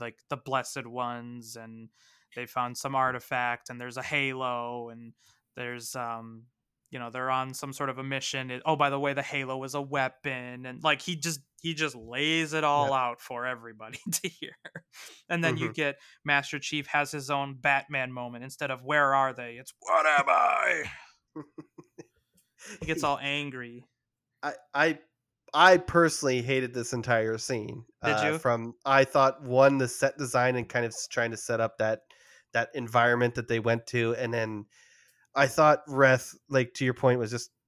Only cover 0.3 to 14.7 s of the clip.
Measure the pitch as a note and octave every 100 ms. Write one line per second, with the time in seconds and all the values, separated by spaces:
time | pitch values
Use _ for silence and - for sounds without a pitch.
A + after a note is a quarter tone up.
0.3 | C3+ - C3 B2 C#3 C3 B2 B2 A#2+ A#2+
1.3 | A#2+ A2+ A#2 A2+ A2+ A2+ _ _ _ _
2.3 | - B2 - B2 A#2+ C#3+ C3+ C3 B2+ -
3.3 | B2+ B2 A#2+ - B2 B2 A#2+ - D3 C#3
4.3 | C3 B2+ A#2+ A#2+ A#2+ A#2 A#2 A#2 - _
5.3 | _ _ - B2 B2 A#2 C3 A#2 A2+ A2+
6.3 | A2+ A#2+ _ _ _ _ C3 A#2+ B2+ B2+
7.3 | C3 C3 C3 C#3 C3 C#3 C3 C3+ C3+ -
8.3 | C3+ B2+ B2+ D#3 D3+ C#3+ C#3 C#3+ C#3 C#3
9.3 | C#3+ C3 C3 C3 C#3+ C#3 C#3 C3 - C#3+
10.3 | C3 B2 B2 B2+ B2+ D3+ D3 - F3 E3
11.3 | D3 - _ E3 D#3 D#3 B2 A2+ B2 D3+
12.3 | D#3+ D#3 D#3 D3+ D3 C#3+ C3+ B2 A#2+ -
13.3 | B2 B2 B2 A#2 G#2+ A2 - - E3+ F3+
14.3 | - C#3 - -